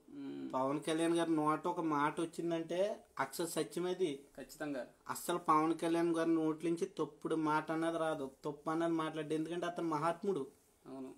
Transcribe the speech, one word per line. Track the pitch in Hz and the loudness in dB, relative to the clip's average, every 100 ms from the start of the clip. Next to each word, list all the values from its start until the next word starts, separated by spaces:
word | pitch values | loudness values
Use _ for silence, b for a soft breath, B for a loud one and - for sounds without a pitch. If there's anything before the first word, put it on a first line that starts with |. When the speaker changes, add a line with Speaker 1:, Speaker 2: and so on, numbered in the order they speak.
| - | -14
Speaker 1:
మ్మ్. | 143 139 139 135 | -12 -10 -8 -4
Speaker 2:
పవన్ | 131 135 147 | 0 0 0
కళ్యాణ్ | 151 160 165 170 | 0 0 2 2
గారి | 165 | 2
నోట | 156 151 156 180 | 2 4 2 0
ఒక | 170 | -2
మాట | 160 147 147 151 | 0 2 2 0
వచ్చిందంటే | 165 - 170 165 160 170 202 220 - - | -4 -4 -2 -2 -2 0 0 -2 -8 -4
అక్షర | 139 - 165 | -4 -2 -2
సత్యం | - 151 - 180 | -2 -2 -2 -2
అది. | 180 185 135 - - | 0 0 -2 -10 -16
Speaker 1:
ఖచ్చితంగా. | 135 - 151 135 - - - | -14 -8 -6 -4 -6 -12 -10
Speaker 2:
అస్సలు | 131 - 175 | -6 -2 0
పవన్ | 175 156 160 | 4 6 6
కళ్యాణ్ | 165 170 170 170 165 | 2 2 2 4 2
గారి | 165 | 4
నోటి | 165 156 156 175 | 4 2 0 -2
నుంచి | 170 190 | 0 -2
తప్పుడు | - 151 - 170 160 | -2 -6 -4 -2 0
మాట | 156 151 151 | 2 2 0
అన్నది | 160 165 165 | 0 0 0
రాదు, | 160 151 135 - 156 | 0 0 -4 -6 -8
తప్పు | 147 - | -6 -4
అన్నది | 160 170 | 0 2
మాట్లాడదు, | 165 156 151 151 | 2 0 -4 -2
ఎందుకంటే | 156 160 175 175 | -2 -2 -2 -4
అతను | 170 165 | -2 -2
మహాత్ముడు. | 151 165 170 202 175 135 - _ _ - | 2 0 0 0 -2 -4 -10 _ _ -16
Speaker 1:
అవును. | 131 131 | -12 -12